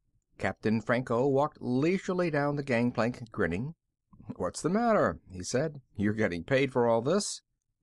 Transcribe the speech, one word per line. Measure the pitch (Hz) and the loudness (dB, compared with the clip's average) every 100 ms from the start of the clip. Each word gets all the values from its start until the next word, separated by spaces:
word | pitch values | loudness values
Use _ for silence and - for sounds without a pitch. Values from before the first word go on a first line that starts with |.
| _ _ _ - | _ _ _ -6
Captain | 95 - 110 110 | -6 -2 0 0
Franco | 117 123 127 117 143 | 0 -2 0 0 2
walked | 135 151 - | 2 0 -2
leisurely | 123 127 165 190 - 180 175 | -2 0 2 0 -2 -2 0
down | 147 143 147 | 0 0 -2
the | |
gangplank, | 139 117 120 123 113 - 120 | 0 2 2 2 -2 -2 -8
grinning. | - 82 90 143 - _ _ _ - - | -2 0 0 -6 -10 _ _ _ -20 -14
"What's | - 90 - | -6 -6 -2
the | 156 | 0
matter?" | 208 240 202 110 80 - | 2 2 2 2 -2 -10
he | 92 | -12
said. | 90 123 160 147 _ | -4 -2 -2 -6 _
"You're | - 104 | -2 -2
getting | 107 101 87 | 0 -2 -2
paid | 80 131 139 | 0 2 2
for | 127 120 | 2 2
all | 113 | 2
this?" | 127 202 - - _ _ _ _ | 2 0 -2 -8 _ _ _ _